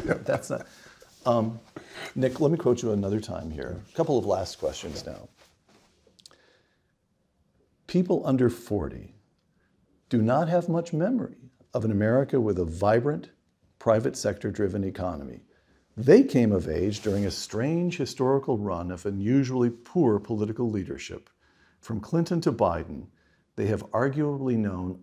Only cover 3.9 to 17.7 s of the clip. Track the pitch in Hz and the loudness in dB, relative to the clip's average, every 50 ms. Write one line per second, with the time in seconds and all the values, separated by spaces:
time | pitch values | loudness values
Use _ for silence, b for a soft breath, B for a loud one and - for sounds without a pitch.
3.9 | - - 160 - 143 117 98 101 92 92 95 - - - - 69 69 - - 85 | -4 -4 -2 0 0 0 0 0 -2 -2 -2 -6 -8 -6 -6 -6 -6 -6 -10 -10
4.9 | 73 - - - 64 50 - - _ _ - _ _ _ _ _ _ _ _ _ | -10 -10 -12 -12 -14 -14 -18 -20 _ _ -20 _ _ _ _ _ _ _ _ _
5.9 | _ _ _ _ _ _ - b b b b b b b b b b b b b | _ _ _ _ _ _ -20 b b b b b b b b b b b b b
6.9 | b b _ _ _ _ _ _ _ _ _ _ _ _ _ _ _ _ _ - | b b _ _ _ _ _ _ _ _ _ _ _ _ _ _ _ _ _ -2
7.9 | - 180 180 180 - - - 151 131 127 123 120 123 - - - 104 101 76 67 | 0 0 2 2 0 0 2 2 4 4 4 4 2 0 -6 -4 -4 -4 -4 -4
8.9 | 62 60 - 90 - _ _ _ _ _ _ _ _ _ _ _ _ _ _ _ | -8 -12 -16 -18 -20 _ _ _ _ _ _ _ _ _ _ _ _ _ _ _
9.9 | _ _ _ - - 117 107 113 127 147 170 160 175 175 170 - 160 165 170 170 | _ _ _ -2 0 2 4 4 2 2 2 2 2 0 2 2 -2 -2 -2 -2
10.9 | - 151 170 208 269 233 - - - - - - _ _ _ _ - 123 104 110 | -2 0 0 0 0 -2 -2 -6 -10 -16 -20 -20 _ _ _ _ -4 -2 0 2
11.9 | 104 98 107 110 117 131 139 135 - 135 113 107 95 90 87 80 82 85 98 104 | 2 2 4 4 4 2 2 2 2 2 2 2 2 0 0 -2 -2 0 2 4
12.9 | 110 120 123 147 151 170 - - _ _ _ _ _ _ _ _ _ - - 117 | 4 4 4 0 -4 -4 -8 -14 _ _ _ _ _ _ _ _ _ -4 2 4
13.9 | 110 110 113 135 - - - 107 98 - - 104 98 - 104 95 92 101 98 95 | 4 4 2 0 -4 -2 -2 -2 -2 -2 -4 -6 -2 0 -2 0 0 -2 -4 -4
14.9 | - - 92 90 85 73 71 65 60 - - b b b b b b b b b | -4 -4 -6 -6 -6 -8 -10 -12 -14 -16 -20 b b b b b b b b b
15.9 | b - 104 127 175 247 277 269 - 135 117 107 101 92 85 80 78 80 90 104 | b 0 6 8 10 10 8 6 4 4 4 4 4 2 0 -2 -2 0 0 -2
16.9 | 101 101 - 107 98 101 101 95 - - - - - 107 120 147 | -2 -2 -2 -2 0 0 -2 -2 -4 -6 -10 -8 -6 -4 -2 -2